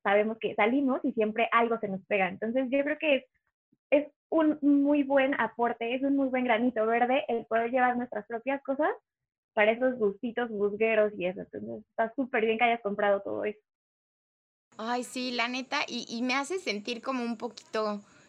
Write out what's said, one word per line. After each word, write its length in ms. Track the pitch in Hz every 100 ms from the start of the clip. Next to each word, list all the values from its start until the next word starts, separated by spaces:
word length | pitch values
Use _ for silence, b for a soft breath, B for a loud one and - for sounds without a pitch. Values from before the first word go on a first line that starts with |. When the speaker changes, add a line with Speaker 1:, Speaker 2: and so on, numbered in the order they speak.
Speaker 1:
sabemos 360 | 202 208 214 220
que 160 | -
salimos 460 | - 214 269 269 262
y 80 | 269
siempre 360 | 233 214 214 226
algo 260 | 233 233 226
se 100 | 208
nos 160 | 190 -
pega. 220 | 208 185
Entonces, 400 | 185 220 254 262
yo 120 | 277
creo 140 | 285 302
que 180 | 311 262
es, 80 | - _ _ _ _ _ _
es 220 | 294 285 _ _
un 280 | 320 311 302
muy 400 | 277 285 277 294
buen 360 | 269 277 269 277
aporte, 540 | 226 - 233 226 233
es 80 | 254
un 140 | 277 277
muy 120 | 269
buen 160 | 254
granito 420 | 247 214 247 233 220
verde 380 | 233 240 269 -
el 180 | 233 226
poder 240 | 226 233
llevar 260 | 254 247 240
nuestras 300 | 247 208 -
propias 360 | 233 254 269
cosas 280 | - 269 320 494 _ _ _ _ _
para 180 | - 214
esos 240 | 226 254 247
gustitos 520 | 208 196 247 226 240
busgueros 600 | 208 202 202 220 220 214 208
y 80 | 180
eso. 160 | 190
Entonces, 420 | 175 - 208 226 -
está 220 | - 226 226
súper 280 | 254 233 220
bien 120 | 226
que 60 |
hayas 180 | 240 233
comprado 400 | 202 202 202 202
todo 220 | 196 214
eso. 160 | 214 208 _ _ _ _ _ _ _ _ _ _ _ -
Speaker 2:
Ay, 280 | 220 247
sí, 260 | 240 262 254
la 160 | 247 233
neta, 360 | 254 254 285 -
y, 180 | 240 -
y 140 | 226
me 120 | 254
hace 240 | 262 277 370
sentir 420 | 262 208 208 233
como 220 | 262 262
un 140 | 233 226
poquito 640 | 233 - - 226 214 208 208 b